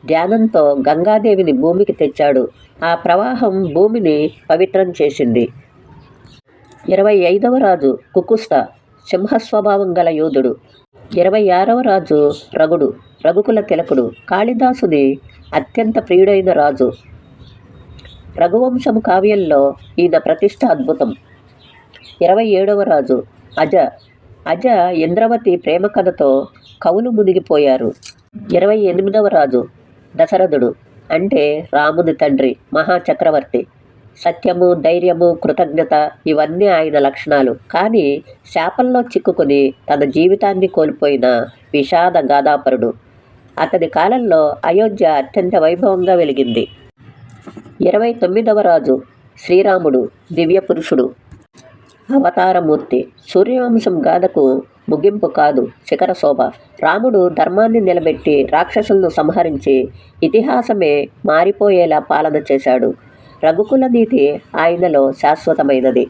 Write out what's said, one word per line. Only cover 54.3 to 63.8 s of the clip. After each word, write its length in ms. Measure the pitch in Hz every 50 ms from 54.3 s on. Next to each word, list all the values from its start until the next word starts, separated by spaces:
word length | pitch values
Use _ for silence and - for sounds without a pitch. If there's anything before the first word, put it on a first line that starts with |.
| - 170 143 131 131 135 - _ _ _ _ -
ముగింపు 380 | 156 147 135 202 202 107 220 170
కాదు, 360 | - - 151 147 143 131 117 113 - _ _ -
శిఖర 240 | 151 143 160 156 185
శోభ. 280 | - - 147 139 127 123 139 - - _ _ _ - -
రాముడు 460 | 156 170 202 233 262 226 202 180 160
ధర్మాన్ని 520 | 160 - - - 180 202 220 226 226 233
నిలబెట్టి 540 | 208 185 175 175 160 165 151 - - 156 147 143 135
రాక్షసులను 640 | 135 - 156 180 - - - 185 - 196 196 185 170
సంహరించి 680 | 156 - 151 151 170 - 170 165 151 135 - 147 139 131 127 - - - - - _ - -
ఇతిహాసమే 840 | 160 - 220 233 285 254 254 233 - 214 202 185 151 147 147 143 - _ _ -
మారిపోయేలా 760 | - 156 160 175 190 202 - 208 208 196 180 175 165 156 151
పాలన 360 | 135 - - 151 156 160 151 151 147 -
చేశాడు. 420 | 135 135 135 139 127 131 117 117 - - _ - - - - - - - -
రఘుకుల 420 | 156 160 170 214 220 - 269